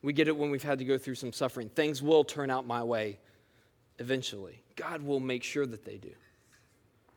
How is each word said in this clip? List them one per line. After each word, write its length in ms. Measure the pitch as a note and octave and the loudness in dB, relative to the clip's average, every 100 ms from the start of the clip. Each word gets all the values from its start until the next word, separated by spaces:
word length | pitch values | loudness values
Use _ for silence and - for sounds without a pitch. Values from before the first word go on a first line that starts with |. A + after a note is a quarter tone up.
we 140 | C#3 | 0
get 120 | D3 D#3 | 4 4
it 80 | |
when 160 | D3+ D3 | 4 2
we've 120 | C#3 | 0
had 160 | D3 C#3 | 0 -2
to 80 | C3 | 2
go 100 | C3+ | 0
through 200 | C3 B2 | 0 -6
some 180 | B2+ | -6
suffering. 340 | - C3+ B2+ A2 | -2 -2 -2 -6
Things 340 | - D3+ C#3 | 0 0 2
will 220 | C#3+ D#3+ | 6 6
turn 260 | C#3+ - C3+ | 6 0 -2
out 160 | C3 B2 | -2 0
my 160 | A#2+ | -2
way 360 | A#2 A#2 G#2+ F#2+ _ _ _ _ _ _ _ - | 0 0 0 -6 _ _ _ _ _ _ _ -12
eventually. 640 | B2 C3 B2+ G#2 F#2 A#2 _ | -2 -2 -2 -8 -12 -16 _
God 280 | - - E3 | -10 -6 -6
will 180 | C#3+ C#3 | -2 0
make 220 | C3 B2+ | 0 -2
sure 240 | - D3 C#3 | -2 -2 -2
that 180 | A2 | -4
they 140 | - G2+ | -12 -14
do. 140 | - - - _ _ _ _ _ _ _ _ | -14 -18 -20 _ _ _ _ _ _ _ _